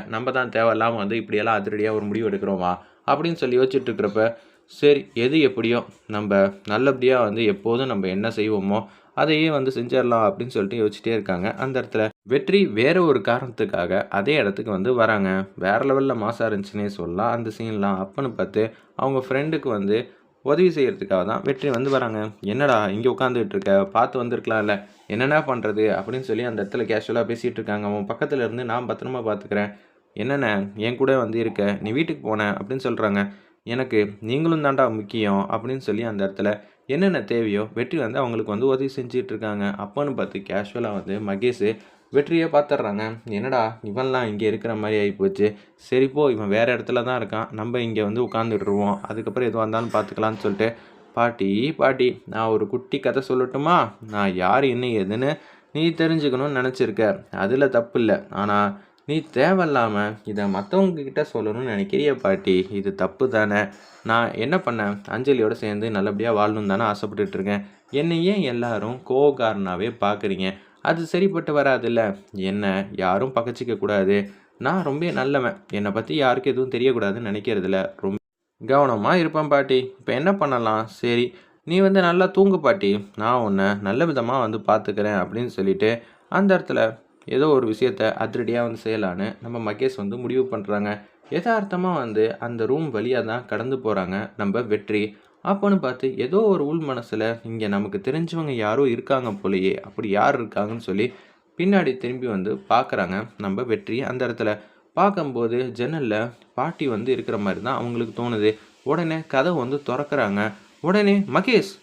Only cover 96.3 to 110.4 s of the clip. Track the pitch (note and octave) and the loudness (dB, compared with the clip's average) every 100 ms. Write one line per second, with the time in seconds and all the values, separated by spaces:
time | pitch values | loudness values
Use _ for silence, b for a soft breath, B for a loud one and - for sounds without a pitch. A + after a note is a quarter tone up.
96.3 | F#3 A3 F3+ C#3+ E3 D3 B2 - A2 A2 | 2 4 2 2 -2 -2 -6 -4 -2 -2
97.3 | A#2 A#2 A2+ G#2 G2+ G#2 G2+ A2+ D3+ E3 | -2 -8 -4 0 0 -2 -4 -2 -2 -2
98.3 | E3 D3+ B2 G#2 A#2+ C#3 A#2 - C3+ B2 | -4 -4 -2 0 2 2 0 0 -2 -2
99.3 | G2+ F#2+ F#2+ F#2+ - - - A2 G2+ C3 | -4 -2 0 0 -2 -6 -8 -2 2 2
100.3 | C#3 G#2+ G2+ G#2 A2+ G#2+ G2 B2 B B | 2 -2 -4 -4 -4 -4 -2 -2 B B
101.3 | B _ - F3+ G3 D3 A#2+ A#2+ B2+ B2 | B _ -2 2 4 2 -2 -4 -4 -2
102.3 | G2 F#2 - - A#2 B2+ A#2 F2+ F#2+ A2 | -2 -2 -4 2 2 2 0 -2 -4 -6
103.3 | - G2+ G2 B2 G#2 G#2 A#2 C3 B2+ B2 | -6 -4 -4 -2 -4 -2 -6 -4 -4 -4
104.3 | A2+ G#2+ G#2 B B _ - G3+ G3 D3 | -2 -2 -2 B B _ 0 2 2 -4
105.3 | A#2+ A2+ A#2+ B2+ A#2 B2 D#3+ B2 G#2 A#2 | -2 -2 -2 -4 -4 -4 -2 0 0 -2
106.3 | - _ - D3+ - C#3+ G#2+ B2 A#2 A2+ | -8 _ -4 -4 -2 -2 -2 0 -2 -2
107.3 | A2+ G2+ F2+ A2 B2+ A#2+ A#2+ A2+ G#2 A#2+ | -2 -2 -2 -4 -4 -4 -4 -4 -4 -4
108.3 | A2 G#2+ G#2+ B B B2+ D#3 E3 D#3+ D#3 | 0 2 0 B B -2 0 0 -4 -2
109.3 | C3 D#3+ E3 B2 C#3+ - B2+ D3 C#3+ G#2+ | 0 2 0 -2 -4 -4 -4 -2 0 2
110.3 | G2+ | 2